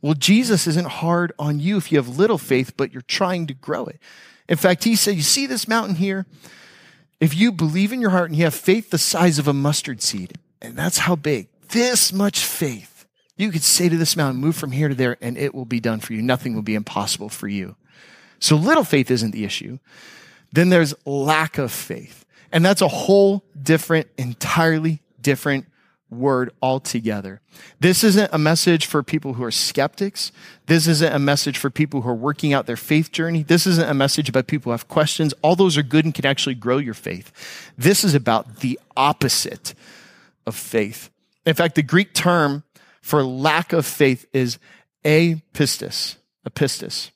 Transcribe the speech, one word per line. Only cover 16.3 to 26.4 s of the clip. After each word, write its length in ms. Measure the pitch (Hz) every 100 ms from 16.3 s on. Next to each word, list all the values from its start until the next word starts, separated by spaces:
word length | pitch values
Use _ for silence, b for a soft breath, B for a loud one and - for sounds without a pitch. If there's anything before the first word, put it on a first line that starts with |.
| 127 131
will 80 | 110
be 140 | 107 107
impossible 540 | 107 - 98 - 104
for 180 | - 104
you. 300 | 101 92 - b b b b b b
So 180 | - 151
little 260 | 185 320
faith 260 | 214 143 123
isn't 220 | 127 110
the 140 | 104 104
issue. 340 | - - 127 B B B B B B B
Then 180 | 143 180
there's 240 | 180 156 147 -
lack 520 | 139 139 156 160 -
of 140 | 127
faith. 540 | - - - - - _ b b
And 140 | 160 180
that's 160 | 202
a 80 | 175
whole 560 | - - 196 196 196 _ -
different, 480 | 135 160 - 165 156 -
entirely 840 | 123 120 - - 165 156 160 156 _ _
different 460 | 127 135 147 139 - _ _ _ _
word 400 | 117 135 131